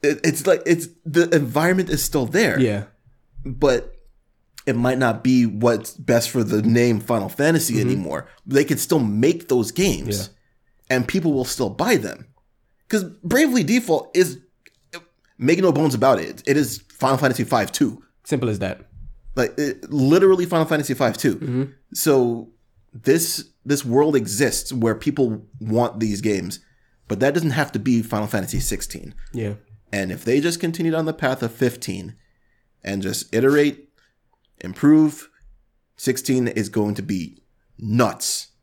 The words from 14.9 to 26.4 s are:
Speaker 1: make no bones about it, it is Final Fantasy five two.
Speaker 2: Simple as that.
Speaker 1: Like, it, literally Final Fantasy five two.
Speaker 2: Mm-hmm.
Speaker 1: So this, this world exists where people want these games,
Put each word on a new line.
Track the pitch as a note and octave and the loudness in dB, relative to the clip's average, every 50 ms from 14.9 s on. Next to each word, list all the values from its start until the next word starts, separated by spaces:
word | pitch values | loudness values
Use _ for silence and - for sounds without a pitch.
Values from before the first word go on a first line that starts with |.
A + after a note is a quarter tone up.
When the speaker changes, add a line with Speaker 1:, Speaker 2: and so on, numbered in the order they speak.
| - F3 _ _ _ _ _ _ _ | -20 -20 _ _ _ _ _ _ _
Speaker 1:
make | _ B2 C3 E3+ E3+ | _ 2 2 2 4
no | F#3+ F#3 | 4 2
bones | D3+ C#3+ D#3 D3+ B2+ | 4 4 2 0 0
about | A2+ A#2 C3 C3 G2 | 2 4 4 4 4
it, | D#2+ - - - - | 0 -6 -10 -10 -2
it | - C#3 | 0 2
is | D3 D3 A2+ - - - _ | 2 0 -2 -4 -12 -14 _
Final | - - - C3 C3+ B2+ | -12 -4 -2 0 0 2
Fantasy | D3 C3+ B2 - - | 2 0 0 0 -2
five | - - A#2+ G2+ F2+ - | 0 0 0 0 0 0
two. | - D3 A2+ G2+ - _ _ _ _ _ | 0 0 0 -2 -8 _ _ _ _ _
Speaker 2:
Simple | - - C3 B2+ A#2 | -4 -4 -2 -2 -2
as | G#2+ G2 | -2 -2
that. | G2 F#2+ - - - _ - - - - - - _ - - | -4 -6 -6 -8 -14 _ -20 -20 -18 -18 -18 -18 _ -10 -4
Speaker 1:
Like, | B2+ B2 G#2+ - - | -2 -2 -2 -2 -2
it, | D3+ C#3+ - - - - - | -4 -4 -4 -8 -10 -6 -2
literally | D3 C3 C3+ D#3 F#3 G3 F#3+ F#3+ F3+ F3+ | 2 4 4 6 6 6 6 6 4 2
Final | E3+ F3+ E3 D#3+ | 0 0 0 0
Fantasy | D#3 D#3+ D3+ C#3+ - C3+ | 2 0 -2 -2 -2 -2
five | - C3+ A#2 G2+ - | 0 0 0 0 2
two. | - C#3+ F#2+ | 0 0 0
Speaker 2:
Mm-hmm. | - - C3+ B2 B2+ C3+ C3+ - _ _ _ - | 0 -4 -4 -4 -4 -4 -4 -8 _ _ _ -8
Speaker 1:
So | - - D#3+ C#3+ C3 B2 A#2+ A#2 A#2 - - _ _ _ _ _ _ _ _ _ | -4 2 4 4 4 4 2 0 -4 -8 -14 _ _ _ _ _ _ _ _ _
this, | A#2+ A2+ - D3 E3 E3 - - - - _ _ _ _ | -6 2 2 2 2 2 -2 -6 -8 -10 _ _ _ _
this | - C#3+ C#3 - | -2 -2 -2 -2
world | B2 A#2 C3 D3 D#3 D3+ | 0 2 2 4 4 2
exists | C3+ A2 F#2 G#2 G2+ C#3+ A#2+ - - - - C3+ | 0 0 0 -2 0 0 0 0 -2 -6 -6 -4
where | B2 A2+ A#2 G#2+ | -2 0 0 0
people | A2 - D3 C#3 D3 C3+ A#2+ A2 G#2+ - - _ - | 0 -2 -4 0 0 0 0 0 -6 -10 -16 _ -12
want | A2 A2 G#2+ A#2 B2 A#2 - G#2 | -6 -2 0 0 0 0 -2 -4
these | A2 A2 G#2 G2+ | -2 -2 -2 -2
games, | - A2 G#2 F#2+ | -2 -2 -2 -2